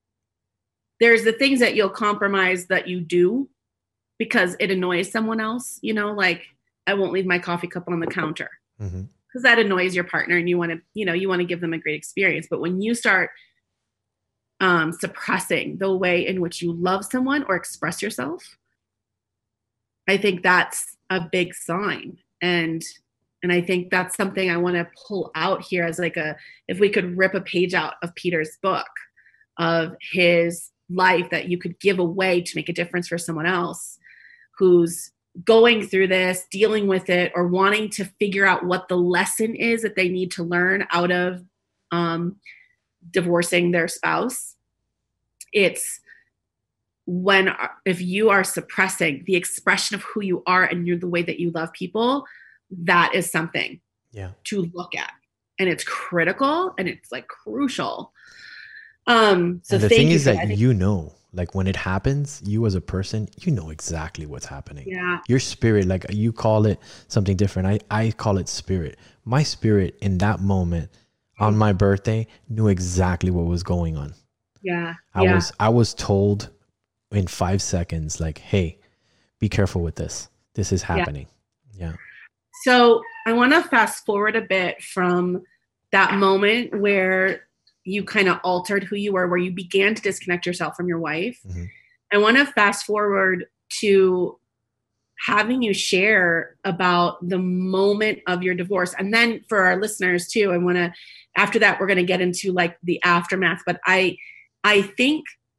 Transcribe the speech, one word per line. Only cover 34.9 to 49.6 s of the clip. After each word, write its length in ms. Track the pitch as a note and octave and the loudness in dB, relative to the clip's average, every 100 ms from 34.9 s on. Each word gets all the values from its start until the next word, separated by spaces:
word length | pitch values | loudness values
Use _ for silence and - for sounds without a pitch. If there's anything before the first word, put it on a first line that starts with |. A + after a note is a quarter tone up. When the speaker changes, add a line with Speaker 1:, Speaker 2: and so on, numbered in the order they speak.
| E3+ - _ _ - | -2 -14 _ _ -4
Speaker 1:
going 420 | F3 A3+ A#3 A3+ F#3 | 4 6 8 4 0
through 220 | F#3+ F#3+ | 0 2
this, 400 | F#3 F#3 F3+ - | 2 0 -2 -8
dealing 380 | G3 G3+ G#3+ G3 | 0 2 2 0
with 220 | F#3 F3+ | 0 0
it, 220 | F3+ F3+ F3 | 0 0 0
or 120 | F3 | 0
wanting 420 | F3+ G3 G#3 G#3+ | 2 2 2 -2
to 160 | - F#3+ - | -6 -10 -4
figure 260 | G#3 F#3+ G3 | -2 2 2
out 200 | F3+ F3 | 2 0
what 220 | F3+ - | -2 0
the 100 | F3+ | 0
lesson 580 | F3+ F3 G3 - A3+ - | 2 2 0 -2 -4 -2
is 260 | A#3 A3+ | -2 0
that 140 | A3 G#3 | -2 -2
they 140 | F#3 | -2
need 220 | F#3 F#3 | -2 -4
to 120 | - | -6
learn 440 | E3+ F3 F3+ G3 - | -2 0 0 0 0
out 200 | E3+ F3 | 0 2
of, 320 | F3+ F3+ F3+ F3+ _ _ _ - | 0 -2 -6 -14 _ _ _ -6
um, 440 | E3+ E3+ E3+ F3 G3 - - _ _ _ _ E3+ | -2 -2 -2 -6 -8 -18 -20 _ _ _ _ -6
divorcing 600 | F#3 F3 F3 E3+ F3+ F3 | -2 0 0 2 0 2
their 160 | F3 E3 | 0 -2
spouse. 680 | - E3 E3 A3+ B3+ - - _ _ _ _ _ _ _ - - | -4 -2 -2 -4 -8 -14 -20 _ _ _ _ _ _ _ -20 -4
It's 460 | G#3 F3+ - - - _ - _ _ _ _ _ _ _ _ - | 2 2 0 -8 -12 _ -20 _ _ _ _ _ _ _ _ -8
when, 440 | F3+ F#3 G3 F#3+ - - - G3 | -2 4 4 4 -2 -6 -4 -4
if 160 | F3+ | -2
you 280 | F3+ F#3+ G#3+ | -2 2 4
are 140 | G3 | 4
suppressing 800 | F#3 - - - F#3+ - E3 C3+ - | 2 -4 -6 -2 -2 0 -2 -2 -2
the 100 | F3+ | -2
expression 600 | F3 - | -2 -4